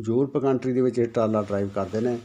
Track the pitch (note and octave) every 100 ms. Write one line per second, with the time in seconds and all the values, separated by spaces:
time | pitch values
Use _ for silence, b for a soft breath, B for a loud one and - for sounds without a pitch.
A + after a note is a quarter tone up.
0 | A2 A#2 C3+ D3 C3+ C3 C3 B2+ B2+ A#2+
1 | A#2 A#2 A2 A2 G2+ G2+ G2+ G2+ F#2 G#2+
2 | B2 A#2